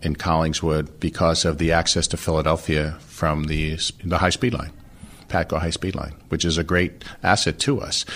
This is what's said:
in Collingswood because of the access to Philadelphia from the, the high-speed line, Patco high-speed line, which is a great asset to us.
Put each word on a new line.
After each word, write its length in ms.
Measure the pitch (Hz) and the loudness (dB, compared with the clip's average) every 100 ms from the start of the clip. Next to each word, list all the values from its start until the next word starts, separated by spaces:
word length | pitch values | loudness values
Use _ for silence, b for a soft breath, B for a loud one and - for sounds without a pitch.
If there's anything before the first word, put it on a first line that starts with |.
in 140 | 78 73 | -4 -2
Collingswood 840 | 87 80 80 78 82 78 73 - | 0 2 2 0 0 0 -2 -4
because 460 | 85 - 82 82 | -4 2 2 4
of 140 | 87 76 | 2 2
the 140 | 82 | 2
access 340 | 82 82 85 - | 4 2 0 -2
to 80 | - | -2
Philadelphia 800 | - 80 78 78 - 76 76 80 | 0 0 2 0 0 0 0 -4
from 440 | - - 80 76 | -14 -2 0 0
the, 340 | 76 78 76 78 - - | 0 0 -2 -2 -6 -6
the 160 | 90 87 | -2 2
high-speed 360 | 90 - 127 | 2 2 0
line, 180 | - - - - B B B - | -2 -6 -14 -20 B B B -4
Patco 320 | 90 80 80 | -2 0 0
high-speed 340 | 85 - 95 | -2 -2 -4
line, 200 | 69 71 - - | -4 -6 -12 -6
which 140 | 82 | -2
is 140 | 85 80 | 0 0
a 60 | |
great 400 | 82 90 90 - B B | 2 2 2 -4 B B
asset 360 | 92 101 - 78 | 2 2 2 0
to 200 | - 139 | 0 0
us. 240 | - - - | -2 -4 -6